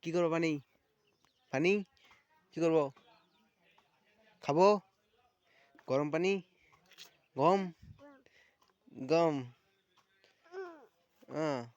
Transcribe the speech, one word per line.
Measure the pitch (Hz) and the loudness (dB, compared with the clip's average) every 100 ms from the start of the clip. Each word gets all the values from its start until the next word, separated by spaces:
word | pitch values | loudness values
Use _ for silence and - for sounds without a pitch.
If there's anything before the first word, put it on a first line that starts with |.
কি | 170 | -2
করবো | 170 170 165 | 0 2 2
পানি? | 165 147 - _ _ _ _ _ _ _ _ | 0 -2 -8 _ _ _ _ _ _ _ _
পানি? | 135 170 208 190 _ - - _ _ _ | -2 0 0 -2 _ -20 -20 _ _ _
কি | - | -2
করবো? | 165 160 143 - _ - _ _ _ _ _ _ _ _ _ _ _ _ | 0 2 0 -6 _ -20 _ _ _ _ _ _ _ _ _ _ _ _
খাবো? | - 143 190 208 - _ _ _ _ _ _ _ _ _ - | -2 4 4 4 -2 _ _ _ _ _ _ _ _ _ -4
গরম | 131 147 | -2 -2
পানি? | 156 180 196 170 _ _ _ _ - - _ _ - | -2 -2 -2 -6 _ _ _ _ -20 -20 _ _ 0
গম? | 147 196 185 160 - - 285 269 254 _ _ _ _ _ _ - 131 | 2 2 0 -10 -20 -20 -20 -20 _ _ _ _ _ _ _ -14 -2
গম? | 160 170 143 123 - _ _ _ _ _ _ _ _ 339 359 370 320 254 _ _ _ - - | 2 2 -2 -8 -16 _ _ _ _ _ _ _ _ _ -16 -14 -16 -20 _ _ _ -14 -6
আহ। | 311 269 120 | -4 -6 -8